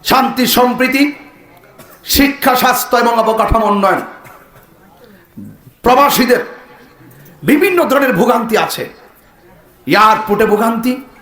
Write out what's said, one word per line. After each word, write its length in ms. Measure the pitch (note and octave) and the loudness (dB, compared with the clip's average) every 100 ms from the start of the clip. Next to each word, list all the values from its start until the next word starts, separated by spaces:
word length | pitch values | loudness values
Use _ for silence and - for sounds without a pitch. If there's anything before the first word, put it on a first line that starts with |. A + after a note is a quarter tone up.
শান্তি, 440 | - B3+ B3 - B3 | 0 0 0 -2 0
সম্প্রীতি, 640 | A#3+ B3 A#3+ B3+ C4+ D4 - - - - - - - - - - | 2 0 0 -2 0 -2 -2 -20 -20 -20 -20 -20 -20 -20 -20 -4
শিক্ষা, 500 | - C#4+ C#4 C4+ B3 | 0 0 0 0 2
স্বাস্থ্য 420 | B3+ A#3 - A#3+ | 0 -2 -2 0
এবং 220 | A#3 A#3 | 2 0
অবকাঠামো 480 | A3 A3 G#3 A3+ G#3 | 0 0 0 0 0
উন্নয়ন। 340 | G3+ F#3+ F3 - - - - - - _ _ - _ - - _ - G#2 - - _ | 0 0 -2 -6 -18 -20 -20 -20 -20 _ _ -20 _ -20 -20 _ -20 -20 -20 -20 _
প্রবাসীদের 580 | A#3+ C4 C#4+ - B3 A#3+ - - - - - _ - - - - | 2 4 4 2 2 0 -2 -16 -20 -20 -20 _ -20 -20 -20 -8
বিভিন্ন 400 | D3 D4 G4 F4+ | 0 2 2 0
ধরনের 300 | C4 C4+ C4+ | 0 0 0
ভোগান্তি 440 | F#3 A#3 A#3 A3 G3+ | 0 0 0 0 -2
আছে, 320 | D#3+ - - - - _ _ _ - - _ _ - | -2 -6 -10 -14 -20 _ _ _ -20 -20 _ _ -2
এয়ারপোর্টে 600 | F#3+ G#3+ G#3+ - G3+ G#3+ | 2 2 2 -2 0 0
ভোগান্তি, 560 | G#3 A3+ A#3 B3 B3 - - | 0 0 -2 -4 -6 -10 -20